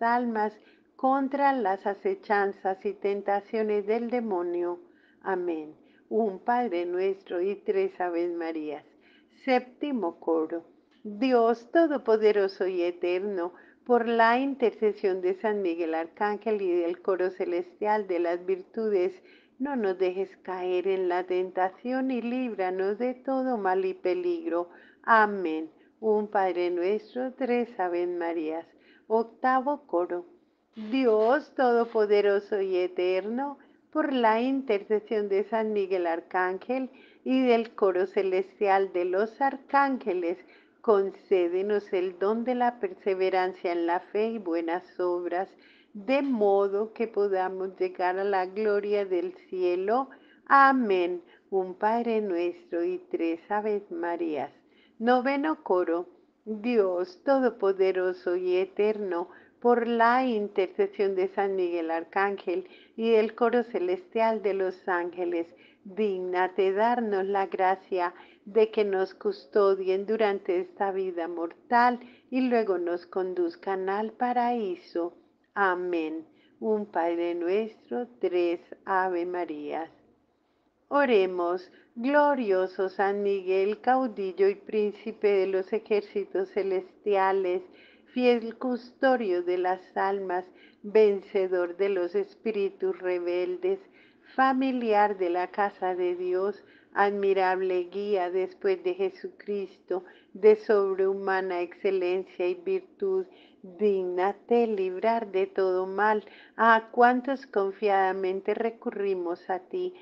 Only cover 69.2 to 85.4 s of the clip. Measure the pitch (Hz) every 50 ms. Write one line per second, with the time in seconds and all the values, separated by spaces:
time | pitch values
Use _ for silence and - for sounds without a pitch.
69.2 | - 208 196 - - - - 214 202 196 196 190 185 185 185 196 202 208 220 220
70.2 | 220 202 202 196 - - 175 185 180 180 - - 202 196 185 196 190 185 170 170
71.2 | 165 175 175 165 170 165 - _ _ - 240 233 240 247 247 240 - - - -
72.2 | _ - 254 262 262 247 240 226 220 190 180 180 175 170 175 175 - - - 190
73.2 | 185 185 180 175 175 165 170 - - 196 190 190 185 190 196 208 220 220 220 -
74.2 | 247 247 240 247 240 240 247 233 208 185 175 - - - - 175 170 175 - -
75.2 | _ _ _ _ _ _ - 208 202 185 180 180 180 180 175 165 156 156 160 160
76.2 | 156 _ _ _ _ _ _ - 220 220 214 208 208 208 - 175 165 170 170 170
77.2 | 170 175 170 175 165 175 190 214 226 214 - _ _ - 240 240 240 226 - -
78.2 | 190 180 175 180 175 170 170 - - - - - - 196 190 185 185 185 180 170
79.2 | 175 180 180 180 170 160 151 147 147 147 143 156 165 165 - _ _ _ _ _
80.2 | _ _ _ _ _ _ _ _ _ _ _ _ _ - 262 285 277 247 226 190
81.2 | 185 185 185 180 175 175 180 180 - - - - _ _ - 233 233 277 285 294
82.2 | 294 294 285 254 233 196 185 185 185 185 185 - 190 190 - - 196 196 202 202
83.2 | 202 202 196 196 180 185 190 190 190 208 214 208 - 247 262 262 262 226 196 202
84.2 | 190 185 175 190 196 196 196 196 - - 214 214 208 208 196 - - 226 208 -
85.2 | - 202 202 190